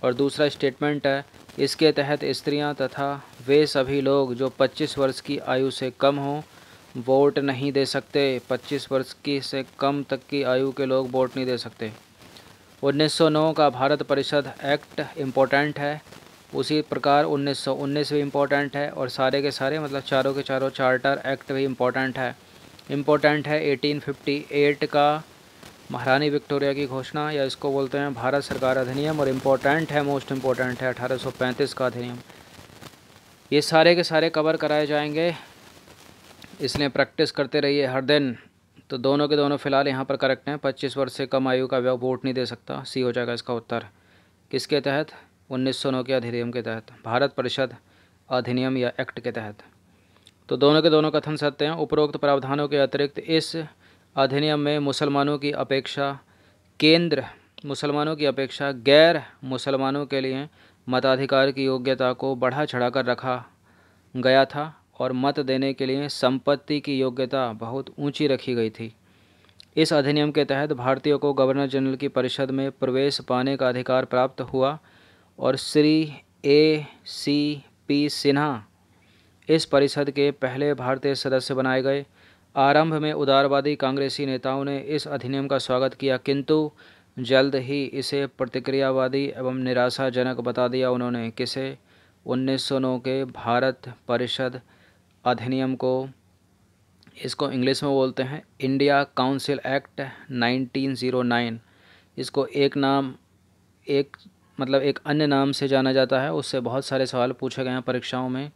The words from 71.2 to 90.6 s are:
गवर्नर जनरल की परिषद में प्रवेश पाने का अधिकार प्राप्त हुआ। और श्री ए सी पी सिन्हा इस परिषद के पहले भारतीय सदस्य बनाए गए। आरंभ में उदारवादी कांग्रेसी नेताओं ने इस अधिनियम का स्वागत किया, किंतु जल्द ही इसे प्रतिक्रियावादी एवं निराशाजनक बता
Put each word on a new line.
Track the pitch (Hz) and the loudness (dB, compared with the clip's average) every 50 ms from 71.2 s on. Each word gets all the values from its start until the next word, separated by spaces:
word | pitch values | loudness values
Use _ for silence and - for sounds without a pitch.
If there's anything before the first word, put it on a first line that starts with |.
| 143 147 139 | 2 0 2
गवर्नर | 135 131 131 135 139 143 | 4 2 2 4 2 0
जनरल | 135 131 135 135 135 135 | 0 0 0 0 0 -2
की | 127 143 139 | -2 -4 -4
परिषद | - 127 127 127 - - 139 131 | -2 0 -2 -2 -2 -2 -4 -2
में | 131 135 135 135 | -2 -2 -2 -4
प्रवेश | 135 _ - 127 127 131 135 143 139 - | -4 _ -2 0 2 2 2 0 0 -4
पाने | 131 - 127 123 127 135 139 | -4 -2 0 0 0 0 0
का | 131 135 127 | 0 0 0
अधिकार | 123 127 127 - 127 131 131 | 0 -2 -2 0 0 0 0
प्राप्त | 123 - 127 127 131 - - 131 | 2 2 2 2 0 -2 -8 -10
हुआ। | 113 113 131 131 135 151 156 _ _ _ - - _ _ _ _ _ _ - | -4 0 0 0 0 0 -4 _ _ _ -20 -20 _ _ _ _ _ _ -2
और | 131 127 131 | 0 0 0
श्री | 131 - - - 151 147 151 156 156 156 151 143 - - _ _ _ - | 0 -4 2 4 4 6 6 6 4 2 -2 -6 -16 -20 _ _ _ 2
ए | 147 143 147 156 156 156 151 147 - - - _ | 4 6 6 6 6 4 0 -2 -8 -16 -20 _
सी | - - - - 143 143 147 147 147 147 139 - - _ _ _ | -16 -12 -6 -2 0 0 2 0 0 -4 -6 -10 -20 _ _ _
पी | - 143 143 147 147 | 0 0 2 2 0
सिन्हा | 143 - - 139 139 139 147 151 135 110 101 _ _ _ _ _ _ _ _ _ _ _ _ _ _ _ _ - | -2 0 2 4 4 4 2 0 -2 -4 -8 _ _ _ _ _ _ _ _ _ _ _ _ _ _ _ _ 2
इस | 156 160 156 | 2 2 2
परिषद | - - 139 143 139 - 147 143 143 | 2 4 4 4 4 2 -2 -2 -2
के | 139 143 139 143 | 0 0 0 0
पहले | 135 - - 131 123 135 143 147 147 | 0 -2 -4 -4 -2 -2 0 0 -2
भारतीय | 127 127 127 135 131 131 139 139 | -2 -2 -4 -4 -2 0 -2 -2
सदस्य | 127 - 139 131 131 127 - 139 | -2 -2 0 0 0 0 -2 -4
बनाए | 131 131 131 131 131 | 0 0 2 2 2
गए। | 127 135 139 143 139 _ _ _ - - _ _ _ _ _ | 2 0 0 -2 -4 _ _ _ -20 -20 _ _ _ _ _
आरंभ | - 135 135 143 151 160 165 160 | 2 4 6 6 6 4 4 2
में | 156 151 151 151 | 0 0 -2 -2
उदारवादी | 151 147 135 135 139 139 139 139 139 139 147 147 | 0 2 4 4 4 6 4 2 2 2 0 -2
कांग्रेसी | - 143 131 135 139 139 135 127 - 143 | 0 -2 -2 0 0 -2 -2 -2 -4 -4
नेताओं | 135 131 127 127 135 131 139 139 | -4 -4 -4 -4 -4 -4 -2 -4
ने | 139 139 139 | -4 -6 -6
इस | 135 123 156 147 - | -6 -4 -4 -4 -4
अधिनियम | 151 147 135 117 123 135 139 139 | -4 -8 -6 -4 -4 -4 -4 -2
का | 139 139 | 0 -2
स्वागत | 131 - - 131 127 131 131 123 | -2 0 0 0 2 2 0 -2
किया, | - 135 135 131 | -2 -2 -2 -2
किंतु | 127 - - 139 143 135 - 156 156 156 147 - _ - - - _ _ _ _ | 0 0 -2 -2 -2 2 2 2 2 2 0 -6 _ -20 -20 -20 _ _ _ _
जल्द | - 127 117 131 131 135 139 135 | -10 -2 4 4 4 4 4 2
ही | 135 127 123 143 143 139 | -2 -2 -2 -4 -4 -4
इसे | 123 - 139 127 - - 139 139 | -4 -6 -6 -6 -2 -2 -2 -4
प्रतिक्रियावादी | 131 _ - 131 120 - 131 127 - 131 135 135 131 131 131 131 127 127 139 139 | -4 _ -6 -6 -4 -4 -6 -4 -2 0 2 2 2 2 2 0 0 0 -2 -2
एवं | 139 - 110 131 127 131 | -2 -4 -6 -6 -4 -4
निराशाजनक | 131 127 127 127 123 123 123 123 - 135 131 123 127 123 127 127 120 | -2 -2 0 2 2 2 0 0 -2 -2 -2 0 0 -2 -2 -2 -4
बता | 120 123 117 123 | -4 -4 0 0